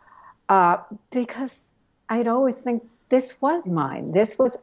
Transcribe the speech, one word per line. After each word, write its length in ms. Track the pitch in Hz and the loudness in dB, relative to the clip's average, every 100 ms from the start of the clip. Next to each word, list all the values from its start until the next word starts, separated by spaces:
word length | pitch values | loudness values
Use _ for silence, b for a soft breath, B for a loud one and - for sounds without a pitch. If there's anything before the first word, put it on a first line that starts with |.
| b b b b - | b b b b 2
Uh, 300 | 190 175 175 - 208 _ | 4 4 2 -4 -18 _
because 640 | 247 233 240 262 - _ _ _ _ - | -6 -6 -6 -10 -12 _ _ _ _ -4
I'd 200 | 226 233 | -2 0
always 320 | 240 262 254 | 2 0 -2
think, 240 | 247 233 - _ - | -4 -6 -6 _ 0
"This 340 | 254 254 - | 0 0 -2
was 240 | 277 339 185 | -2 -2 -2
mine. 460 | 165 135 - - | -2 -2 -6 -2
This 260 | 175 226 - | 0 2 2
was 180 | 262 - | -2 0